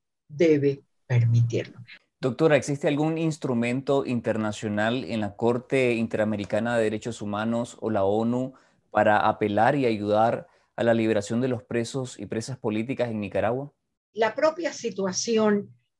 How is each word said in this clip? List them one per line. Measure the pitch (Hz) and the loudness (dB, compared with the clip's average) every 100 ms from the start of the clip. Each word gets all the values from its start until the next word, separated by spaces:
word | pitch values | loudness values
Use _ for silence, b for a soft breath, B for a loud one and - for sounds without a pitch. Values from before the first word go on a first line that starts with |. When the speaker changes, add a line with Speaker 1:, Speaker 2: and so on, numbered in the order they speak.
| _ _ _ | _ _ _
Speaker 1:
debe | 147 165 151 139 139 _ _ - | 0 4 4 2 -2 _ _ -2
permitirlo. | 123 117 117 117 104 - - B B _ _ | 2 4 4 2 0 -6 -12 B B _ _
Speaker 2:
Doctora, | 131 117 160 143 | -6 2 4 4
¿existe | 131 143 165 | 2 -2 0
algún | 143 156 160 | 0 0 0
instrumento | 165 151 135 120 120 127 135 139 - | -2 -2 -2 0 0 -2 0 0 0
internacional | 120 113 107 107 104 110 104 110 127 | -2 -2 -2 -2 -4 -4 0 0 -2
en | 87 110 | -4 -4
la | 101 - | -6 -2
Corte | 113 120 - 135 123 | 0 0 0 0 2
Interamericana | 117 113 110 107 107 98 104 117 120 | 0 -2 0 -2 -2 -2 -2 0 0
de | 110 | 0
Derechos | 107 120 110 | -2 -6 -8
Humanos | 104 104 113 117 117 - | -6 -4 -2 -4 -6 -6
o | 110 | -4
la | 107 98 | 0 2
onu | 107 113 123 131 b b b _ | 2 0 -2 -4 b b b _
para | 104 107 104 107 | 2 4 4 4
apelar | 107 107 101 117 147 | 2 0 4 4 4
y | 123 | 0
ayudar | 107 104 104 113 131 - b b - | 0 2 2 2 0 -6 b b -2
a | |
la | 117 | 2
liberación | 113 110 107 101 117 | 4 2 2 0 -2
de | 131 | -2
los | 120 | -4
presos | - 117 117 135 127 - | -4 -4 -4 -6 -8 -10
y | 104 | -8
presas | 110 113 127 | -6 -6 -6
políticas | 120 107 117 131 120 | -4 -2 -4 -4 -4
en | 110 | -4
Nicaragua? | 101 98 101 127 143 _ _ _ _ | -4 -2 0 -2 -8 _ _ _ _
Speaker 1:
La | 208 220 | -2 -2
propia | 220 311 320 311 | 2 0 0 -6
situación | - 233 190 190 185 - 220 214 208 202 _ _ | -6 -8 -4 -4 -4 -2 2 2 2 -2 _ _